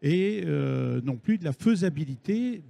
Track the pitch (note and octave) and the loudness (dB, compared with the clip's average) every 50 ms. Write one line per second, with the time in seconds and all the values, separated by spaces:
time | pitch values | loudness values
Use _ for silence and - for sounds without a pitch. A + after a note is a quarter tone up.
0 | - C#3+ E3+ F#3 F#3+ G3+ G#3+ G3+ F3+ D#3+ D3 C#3+ C#3 C3+ C3 C3 C3 B2 B2 B2 | 0 2 2 2 2 2 0 -2 -2 -2 0 0 0 0 0 0 0 0 -2 -2
1 | A#2+ C#3 B2+ A2+ - - A3 F#3+ E3+ D3+ B2+ - - A3+ A3+ F3 F#3+ F#3 C#3+ D3 | -2 -2 -4 -2 0 0 0 0 0 -2 -2 0 2 2 4 4 2 0 0 -2
2 | D#3 C3+ C3 A#2 - - G#3 A3+ B3 B3 A#3 F#3 D3+ B2 | -4 -6 -6 -6 -4 -2 -2 0 0 -2 -4 -6 -6 -2